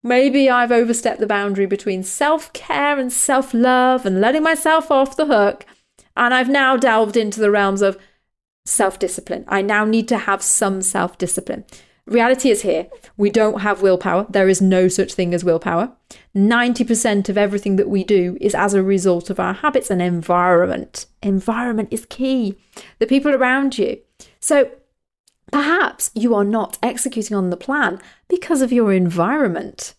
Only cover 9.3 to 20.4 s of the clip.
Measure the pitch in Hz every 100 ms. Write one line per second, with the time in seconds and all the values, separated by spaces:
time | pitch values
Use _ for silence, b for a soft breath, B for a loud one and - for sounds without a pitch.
9.3 | 180 - 196 196 208 214 226 226 220 -
10.3 | 196 - - 196 190 185 196 180 - 175
11.3 | - - - - b b b - 233 233
12.3 | 254 262 208 202 160 175 B B - 202
13.3 | 220 214 214 202 190 190 180 190 175 220
14.3 | 202 190 190 190 185 185 180 - - 175
15.3 | 175 175 165 - 170 247 _ _ B B
16.3 | 196 202 233 240 240 240 226 233 202 196
17.3 | 202 202 202 202 190 - 196 185 202 180
18.3 | 180 208 - 202 196 190 196 190 175 175
19.3 | 190 180 190 302 269 - 185 180 175 165
20.3 | 175